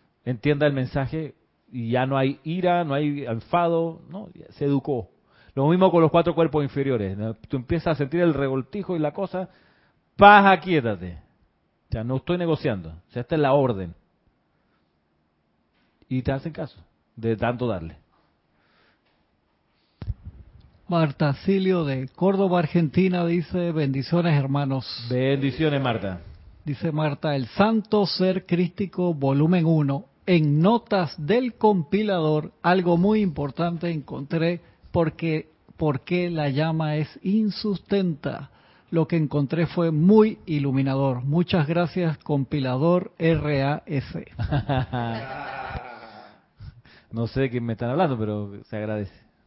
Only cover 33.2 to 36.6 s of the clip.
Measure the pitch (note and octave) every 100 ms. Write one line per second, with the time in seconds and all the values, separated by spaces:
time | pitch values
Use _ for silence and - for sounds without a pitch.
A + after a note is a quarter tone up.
33.2 | G3 C#3 C#3+ B2 E3+ E3+ E3+ D#3+ C3 C3
34.2 | C#3 E3+ E3 F3 - _ - F3 D#3+ -
35.2 | E3 D#3 - _ _ - D#3 C3+ - F3+
36.2 | F3 E3 D3 C3+